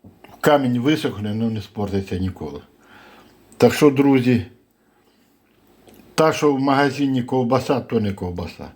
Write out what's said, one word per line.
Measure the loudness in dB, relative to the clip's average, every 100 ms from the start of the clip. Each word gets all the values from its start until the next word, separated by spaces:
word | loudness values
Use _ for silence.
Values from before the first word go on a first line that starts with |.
| -20 _ -20 -2
камінь | 2 2 2 -2
висохне, | 0 -2 -2 -6 -8
ну, | -4 -4
не | -6
спортиться | -10 -10 -6 -6 -6 -6
ніколи. | -6 -8 -12 -14 -18 _ _ -20 -20 -20 _ _ _ 2
Так | 2
що, | 6 2
друзі, | 4 4 4 4 0 -2 _ _ _ _ _ _ _ _ _ _ _ _ _ _ -20 -10
та, | 0 0
що | 2 2
в | 2
магазині | 2 2 2 0 -2 -2
ковбаса, | -2 -2 0 0 0 -4
то | -2 -2
не | -2
ковбаса. | -4 -8 -8 -10 -12 -20